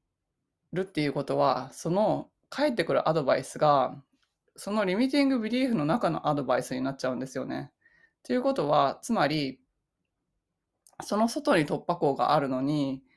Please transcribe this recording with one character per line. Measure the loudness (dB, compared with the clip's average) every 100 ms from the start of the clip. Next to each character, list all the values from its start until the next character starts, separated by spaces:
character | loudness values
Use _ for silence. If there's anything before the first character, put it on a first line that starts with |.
| _ _ _ _ _ _ _
る | -6
っ |
て | -4 -2
い | -2
う |
こ | -2
と | -2 2
は、 | 2 2 -4
そ | -6 -2
の | 2 2 0 -6 _ -10
返 | -2 0
っ |
て | 0
く | 0
る | 0 2
ア |
ド | 2
バ | 2 0
イ |
ス | -2 0
が、 | 4 4 2 -4 -18 _ _ _ _
そ | -14 -4
の | -2
リ | 0
ミ | 0 2
テ | 2
ィ | 2
ン |
グ | 0
ビ | -2
リ | -2
ー | 0
フ |
の | 0
中 | 0 2 0
の | 0 -2
ア | 0
ド |
バ | 0 0
イ |
ス | -2 -4
に |
な | -4
っ | -4
ち |
ゃ | -4
う | -4
ん |
で | -6
す | -8
よ | -8
ね。 | -8 -10 _ _ _ _ _
と | -4
い | -2
う |
こ | 0
と | 0 2
は、 | 4 2 0
つ | -2
ま | 0 0
り、 | 0 -4 -8 _ _ _ _ _ _ _ _ _ _ _ _ _ -14
そ | -4 0
の | 0
外 | 0 2 2
に | 2
突 | -2
破 | -4 0
口 | 0
が | 2 2
あ | 2
る | 0
の | -2
に、 | -2 -2 -2 -6 -12